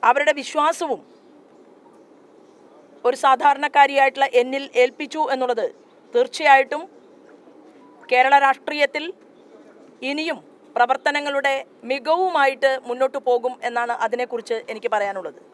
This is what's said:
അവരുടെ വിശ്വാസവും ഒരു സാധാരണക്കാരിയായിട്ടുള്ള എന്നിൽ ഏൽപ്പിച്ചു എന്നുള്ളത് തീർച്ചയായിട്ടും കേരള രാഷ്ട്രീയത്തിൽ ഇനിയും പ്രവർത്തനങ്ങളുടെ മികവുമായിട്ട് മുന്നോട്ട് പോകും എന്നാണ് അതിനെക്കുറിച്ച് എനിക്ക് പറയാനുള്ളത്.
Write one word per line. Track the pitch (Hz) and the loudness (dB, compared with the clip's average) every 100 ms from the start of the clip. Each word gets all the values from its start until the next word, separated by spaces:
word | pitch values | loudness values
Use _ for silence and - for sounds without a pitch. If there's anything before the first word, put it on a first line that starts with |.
| 233 | 4
അവരുടെ | 262 294 285 | 2 2 -2
വിശ്വാസവും | 262 302 302 330 330 247 - - _ - _ - - - - - - _ _ - _ _ - - - - | -2 -2 0 0 -4 -6 -10 -20 _ -20 _ -20 -20 -20 -20 -20 -20 _ _ -20 _ _ -20 -20 -20 -6
ഒരു | 240 262 | -4 0
സാധാരണക്കാരിയായിട്ടുള്ള | - 262 294 269 294 294 277 277 269 269 277 247 | 2 4 2 2 0 4 4 4 2 2 0 2
എന്നിൽ | 247 269 277 - | 0 -4 -4 2
ഏൽപ്പിച്ചു | 247 - 302 311 302 | 2 2 -10 -4 -4
എന്നുള്ളത് | 269 254 233 180 - _ _ _ | -2 -2 -2 -4 -8 _ _ _
തീർച്ചയായിട്ടും | 240 254 - 302 269 269 294 359 - - - - - - - - - - - - | -2 0 0 4 6 4 -6 -10 -20 -20 -20 -20 -20 -20 -20 -20 -20 -20 -20 -2
കേരള | 247 254 277 277 | 2 6 6 4
രാഷ്ട്രീയത്തിൽ | 269 - 302 285 294 311 - - - - - - - - _ 262 | 0 -4 -2 -2 -2 -10 -14 -20 -20 -20 -20 -20 -20 -20 _ -8
ഇനിയും | 285 320 262 - _ _ - | -6 -6 -8 -10 _ _ -2
പ്രവർത്തനങ്ങളുടെ | 240 262 - 285 294 277 277 269 262 _ 233 | 0 0 -2 -4 -4 -6 -4 -6 -6 _ -8
മികവുമായിട്ട് | 269 262 330 370 330 277 269 269 262 247 | -8 -2 0 0 0 0 2 -2 -2 -6
മുന്നോട്ട് | 240 262 269 254 | -4 -2 -2 -2
പോകും | 247 240 247 240 | -2 -2 -6 -6
എന്നാണ് | 240 240 233 | -6 -4 -4
അതിനെക്കുറിച്ച് | 226 240 247 240 220 226 - | -4 -4 -6 -8 -6 -8 -8
എനിക്ക് | 220 233 | -10 -4
പറയാനുള്ളത്. | 214 202 196 165 135 - | -4 -4 -6 -10 -14 -20